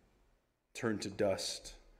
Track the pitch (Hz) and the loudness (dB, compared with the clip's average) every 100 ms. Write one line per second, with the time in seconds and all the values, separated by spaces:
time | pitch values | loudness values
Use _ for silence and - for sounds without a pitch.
0 | _ _ _ _ _ _ _ - 113 104 | _ _ _ _ _ _ _ -2 0 0
1 | 107 95 101 92 - - - - - | -2 2 4 4 -2 -8 -12 -18 -20